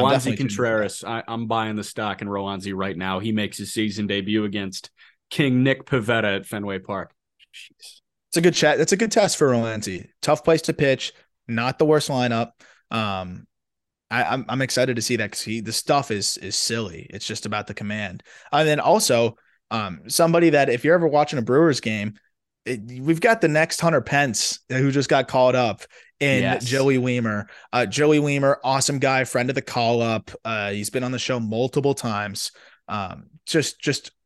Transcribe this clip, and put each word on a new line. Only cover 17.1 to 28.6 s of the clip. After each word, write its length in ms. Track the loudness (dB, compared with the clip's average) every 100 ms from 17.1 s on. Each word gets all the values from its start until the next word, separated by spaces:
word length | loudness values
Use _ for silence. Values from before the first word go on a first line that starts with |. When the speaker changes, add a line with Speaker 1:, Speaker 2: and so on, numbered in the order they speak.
| -12 -10
Speaker 2:
just 200 | -8 -6
about 220 | -6 -6
the 60 |
command. 480 | -10 -8 -6 -8 -10 -18 -20 -2
And 160 | 2 2
then 120 | 2
also, 580 | 4 2 4 2 2 -2 _ _ _
um, 300 | -6 -6 -8 -6
somebody 440 | 2 4 6 6
that 180 | 6 4
if 140 | 2 4
you're 100 | 4
ever 120 | 4
watching 320 | 2 2 -2
a 20 |
Brewers 380 | 2 6 6 4
game, 320 | -2 -4 -4 -8 _ _ _ _ -8
it, 160 | -8 -8 -6
we've 200 | -2 2
got 180 | 4 4
the 80 | 4
next 320 | 2 0 0
Hunter 220 | 2 2
Pence 580 | 2 0 2 0 -4 -6 _
who 220 | 0 2
just 160 | 2 4
got 200 | 2 4
called 260 | 4 4 4
up 280 | 2 -2 -12 -20 -20 _
in 220 | 0 2
Speaker 1:
Yes. 240 | 2 0 -2
Speaker 2:
Joey 320 | 2 2 2
Wiemer. 480 | 2 -2 -2 -4 -6 -14 -4
Uh, 140 | -2 0
Joey 340 | 2 4 4
Wiemer, 380 | 4 2 2 2